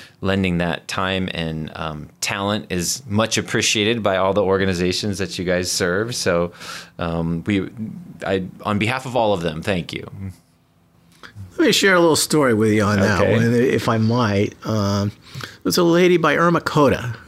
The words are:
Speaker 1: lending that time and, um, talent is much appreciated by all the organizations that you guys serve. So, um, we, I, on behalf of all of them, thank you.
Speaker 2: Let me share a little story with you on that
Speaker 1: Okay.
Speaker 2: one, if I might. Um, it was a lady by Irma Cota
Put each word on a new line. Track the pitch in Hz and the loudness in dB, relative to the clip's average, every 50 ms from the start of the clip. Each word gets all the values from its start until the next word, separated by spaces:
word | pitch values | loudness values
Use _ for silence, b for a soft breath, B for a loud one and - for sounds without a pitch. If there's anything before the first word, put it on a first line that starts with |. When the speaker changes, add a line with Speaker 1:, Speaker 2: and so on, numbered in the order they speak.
| B B B B B | B B B B B
Speaker 1:
lending | 95 98 98 95 92 87 85 | -2 0 0 0 0 0 0
that | 85 85 78 - - - | 0 -2 -2 -4 -8 -8
time | - - 95 92 95 95 92 - - | -6 -4 -2 -2 -2 -2 -4 -4 -6
and, | 80 82 80 80 80 78 - - | -6 -6 -6 -6 -8 -8 -10 -10
um, | - 80 80 78 76 73 - - _ - | -8 -8 -8 -8 -10 -12 -14 -14 _ -8
talent | - 113 101 98 101 107 107 - - | -6 -6 -4 -2 -2 -2 -4 -4 -4
is | 92 90 85 82 - - - | -4 -4 -2 -4 -4 -6 -6
much | - 101 107 113 110 - | -4 0 0 0 0 0
appreciated | 113 90 - - 117 107 - - 110 104 107 120 117 101 | -2 -2 -2 -2 0 0 0 0 2 2 2 0 0 0
by | 101 95 | 0 2
all | 92 95 95 95 | 2 2 2 2
the | 104 98 | 2 2
organizations | 92 98 95 98 95 92 87 90 90 90 - - 104 98 92 | 2 2 2 2 0 0 0 0 0 0 -2 -2 -4 -4 -4
that | 95 87 - - | -4 -6 -6 -4
you | 90 | -2
guys | 87 90 90 90 87 | -2 0 0 0 -2
serve. | - - 98 87 90 98 113 120 123 | -2 0 0 0 0 0 -2 -4 -4
So, | - - 98 87 85 87 87 - B B B B B B B B - | -4 -2 0 0 0 0 -2 -4 B B B B B B B B -6
um, | 87 85 85 85 82 82 85 82 82 | -4 -4 -2 -2 -2 -2 -2 -2 -2
we, | 107 104 95 92 - - - 110 104 87 - - - - - - | 0 0 0 -2 -4 -8 -10 -12 -12 -12 -14 -16 -18 -14 -10 -4
I, | - 98 95 90 92 - - - | -2 -2 -2 -4 -6 -10 -8 -4
on | 98 104 101 | -2 -2 0
behalf | 110 107 127 - - | 0 -2 -2 -4 -6
of | 131 117 | -4 -2
all | 127 113 104 101 | 0 0 2 0
of | 90 82 | 0 -2
them, | 85 78 82 | -4 -4 -4
thank | 82 107 98 87 76 - - | -4 -2 -2 -2 -4 -6 -8
you. | 85 - - - 98 98 95 90 - _ _ _ _ _ _ _ _ _ _ _ _ _ _ _ B B B B B - - - - | -12 -12 -12 -12 -12 -12 -12 -12 -16 _ _ _ _ _ _ _ _ _ _ _ _ _ _ _ B B B B B -20 -8 -2 2
Speaker 2:
Let | 330 247 | 2 4
me | - | 4
share | - - 196 185 | 4 4 4 6
a | 175 | 6
little | 170 165 156 | 6 6 4
story | - - - - 151 143 127 113 | 2 2 0 2 2 4 4 4
with | 104 110 110 107 | 4 4 4 4
you | 107 101 | 4 2
on | 101 104 101 | 2 2 2
that | 98 107 101 87 101 | 2 2 2 2 2
Speaker 1:
Okay. | - 110 | 2 4
Speaker 2:
one, | 113 113 117 120 | 4 2 2 2
if | 120 123 135 131 123 - 127 | 2 2 2 2 0 0 0
I | 117 113 | 0 2
might. | 110 110 117 123 120 104 101 98 104 - - - - | 2 2 2 2 2 2 2 2 0 0 -4 -6 -6
Um, | - 110 107 101 101 101 101 101 107 - - B B B B B | -4 -2 0 0 0 0 0 -2 -2 -4 -8 B B B B B
it | B B B B | B B B B
was | 185 - 180 | -2 0 2
a | 175 | 2
lady | 170 165 175 180 180 180 170 | 4 4 4 4 4 4 4
by | 156 151 143 | 2 2 2
Irma | 151 170 175 170 156 | 2 2 2 2 2
Cota | - - - - 147 127 87 - - 120 113 - - | 0 0 2 4 4 4 4 2 -2 -6 -10 -12 -10